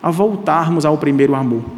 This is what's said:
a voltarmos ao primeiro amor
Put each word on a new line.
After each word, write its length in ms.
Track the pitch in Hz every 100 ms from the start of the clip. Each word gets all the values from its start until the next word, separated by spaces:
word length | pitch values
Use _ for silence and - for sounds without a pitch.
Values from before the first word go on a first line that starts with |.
a 80 | 165
voltarmos 720 | 170 208 196 185 156 160 170 151
ao 120 | 151
primeiro 360 | 151 139 139
amor 300 | 139 127 117 90